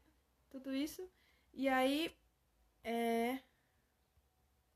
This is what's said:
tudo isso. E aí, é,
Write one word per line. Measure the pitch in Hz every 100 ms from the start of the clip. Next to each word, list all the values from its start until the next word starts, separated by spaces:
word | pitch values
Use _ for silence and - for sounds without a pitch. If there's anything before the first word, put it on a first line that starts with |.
| _ _ _ _ _
tudo | 269 269
isso. | 269 302 - 370 _ _ _ _
E | - 269
aí, | 262 262 285 330 - _ _ _ _ _ _
é, | 220 233 233 233 233 262 - _ _ _ _ _ _ _ _ _ _ _ _